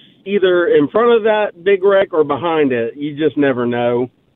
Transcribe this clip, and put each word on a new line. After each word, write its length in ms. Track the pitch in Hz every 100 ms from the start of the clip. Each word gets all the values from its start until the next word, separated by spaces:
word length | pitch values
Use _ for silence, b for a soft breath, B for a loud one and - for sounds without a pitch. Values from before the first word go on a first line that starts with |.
| - _ 190
either 400 | 202 185 180 170
in 180 | 156 143
front 220 | 208 240
of 100 | 233
that 420 | 220 214 208 175
big 180 | 180 196
wreck 260 | 196 196 196
or 100 | 165
behind 480 | 143 139 170 160 139
it. 220 | 123 117
You 220 | 131 147 143
just 220 | 151 147
never 260 | 139 123
know. 460 | 120 120 120 120 127 _ _